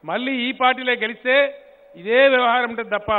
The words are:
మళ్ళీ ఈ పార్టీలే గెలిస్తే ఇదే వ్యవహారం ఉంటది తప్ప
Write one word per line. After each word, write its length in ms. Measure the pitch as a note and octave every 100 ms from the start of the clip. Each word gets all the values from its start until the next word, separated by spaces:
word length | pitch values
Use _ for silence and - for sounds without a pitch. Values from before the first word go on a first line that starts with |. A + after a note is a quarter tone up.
మళ్ళీ 300 | D#3 F#3+ B3+ C4+ A#3+
ఈ 20 | C4
పార్టీలే 340 | B3+ B3+ B3+ A#3+ G#3+
గెలిస్తే 300 | A#3 B3+ C4+ C#4 C#4 - - - E3+
ఇదే 180 | F3+ A#3+ C4+
వ్యవహారం 360 | C4 B3 A#3+ A#3+
ఉంటది 180 | A3+ A3 G3+
తప్ప 140 | G#3